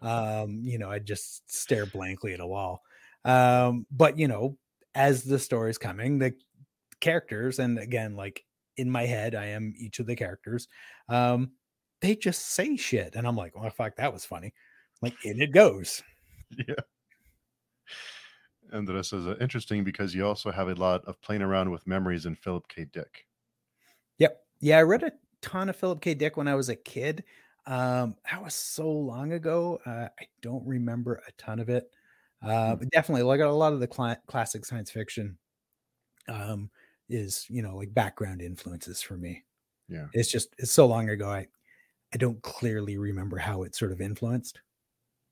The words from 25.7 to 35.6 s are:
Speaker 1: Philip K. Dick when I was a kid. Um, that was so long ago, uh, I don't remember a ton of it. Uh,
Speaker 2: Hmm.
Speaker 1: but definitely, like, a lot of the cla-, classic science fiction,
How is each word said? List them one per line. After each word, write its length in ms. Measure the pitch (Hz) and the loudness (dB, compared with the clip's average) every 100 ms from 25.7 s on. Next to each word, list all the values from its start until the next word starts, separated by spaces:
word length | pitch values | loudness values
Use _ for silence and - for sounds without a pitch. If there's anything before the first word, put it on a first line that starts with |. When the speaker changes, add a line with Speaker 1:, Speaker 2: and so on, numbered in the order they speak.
| 180 | -2
Speaker 1:
Philip 240 | 185 160 | -2 -2
K. 140 | 175 | -2
Dick 220 | 147 151 151 | 0 0 0
when 120 | 143 | 0
I 60 | |
was 140 | 139 123 | 0 0
a 80 | 113 | -4
kid. 480 | - 127 139 156 - - _ _ - | -8 -6 -4 -4 -10 -20 _ _ -6
Um, 500 | 127 127 127 120 - - | 0 2 2 0 -4 -8
that 120 | 180 | -8
was 120 | 185 | -8
so 360 | - - - 156 | -8 -8 -4 -2
long 420 | 151 135 117 147 | -2 -2 -4 -4
ago, 480 | 170 160 170 175 165 127 | -4 0 0 0 -4 -6
uh, 220 | 117 117 - | -6 -8 -10
I 80 | - _ | -20 _
don't 240 | 117 127 127 | -8 -6 -4
remember 560 | 127 120 117 120 117 - | -2 0 -2 -2 -4 -8
a 60 | |
ton 260 | - - 110 | -16 -8 -4
of 80 | 113 | 0
it. 220 | 123 - _ _ _ _ _ | -2 -2 _ _ _ _ _
Uh, 320 | 107 113 113 | 0 2 2
Speaker 2:
Hmm. 20 | - | 0
Speaker 1:
but 140 | 131 | 2
definitely, 320 | 160 156 135 | 2 2 2
like, 180 | 123 143 | 4 4
a 60 | 151 | 4
lot 240 | 151 156 | 4 4
of 80 | 143 | 2
the 60 | 123 | -2
cla-, 280 | - 120 117 - | -2 -2 -2 -4
classic 380 | 131 113 107 | -4 -4 -6
science 260 | - 117 101 | -8 -8 -6
fiction, 480 | 113 107 - 104 87 _ _ | -8 -8 -6 -8 -10 _ _